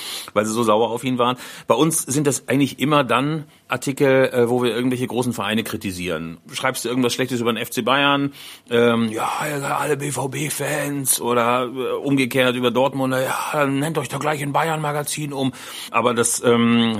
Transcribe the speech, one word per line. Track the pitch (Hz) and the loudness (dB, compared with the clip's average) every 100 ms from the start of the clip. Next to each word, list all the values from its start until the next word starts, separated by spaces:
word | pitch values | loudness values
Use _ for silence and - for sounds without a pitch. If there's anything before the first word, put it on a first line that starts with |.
| - - - | -12 -12 -4
weil | 104 107 | 0 0
sie | |
so | 110 | 2
sauer | 113 107 113 | 4 4 2
auf | 117 | 0
ihn | 131 123 | -2 2
waren. | 120 123 - - - | 2 0 -8 -6 0
Bei | |
uns | 117 160 151 | 4 4 2
sind | - 135 143 | -2 0 0
das | - - | 0 0
eigentlich | 135 139 - | 0 0 0
immer | 131 147 | 2 2
dann | 120 117 147 160 147 - - | 4 2 0 -4 -8 -18 -8
Artikel, | 131 147 135 139 131 131 | -4 -4 2 4 6 4
äh, | 127 117 | 2 2
wo | 123 | 2
wir | 120 | 0
irgendwelche | 110 127 123 117 | 0 -2 -2 -2
großen | 110 123 | -2 -2
Vereine | 110 101 110 | -2 -2 -2
kritisieren. | 107 101 101 90 87 80 82 82 - | -2 -6 -6 -6 -4 -4 -6 -12 -12
Schreibst | - 131 131 | -4 -4 -2
du | 113 | -2
irgendwas | 127 120 | 0 0
Schlechtes | 123 127 123 | 0 -2 0
über | 117 | 0
den | 113 | -2
F | 120 | -4
C | - | -2
Bayern, | 113 139 143 139 139 - - - - | 0 2 4 2 0 -6 -18 -20 -2
ähm, | 117 120 117 113 | 2 4 4 0
„Ja, | 110 - - 151 | -2 -4 -4 -4
ihr | 147 | -4
seid | 143 | -2
alle | 143 143 143 | -2 -2 -2
B | 147 | -4
V | 127 135 | -4 -4
B-Fans“ | 135 147 - 139 147 143 143 131 - | -4 -4 -4 -4 -4 -4 -2 -2 0
oder, | 117 120 117 123 | 0 2 2 2
äh, | 123 131 120 | -2 -4 -4
umgekehrt | 113 135 139 123 135 127 | -2 2 2 2 2 2
über | 123 123 | 2 2
Dortmund, | 117 135 139 131 | 2 2 0 0
„Ja, | 131 131 - - | 0 0 -2 -2
dann | 151 139 139 | 0 0 0
nennt | 143 156 | -2 -2
euch | 127 | -4
doch | 139 | -4
gleich | 147 151 | -4 -4
ein | 143 | -2
Bayern-Magazin | 143 165 156 147 151 143 - 151 | 0 0 -2 -2 -4 -4 -6 -6
um.“ | 139 135 - - - - | -2 -2 -4 -10 -14 -4
Aber | 113 120 | 0 2
das, | 117 113 - | 2 0 2
ähm, | 120 117 117 117 117 | 4 6 6 4 2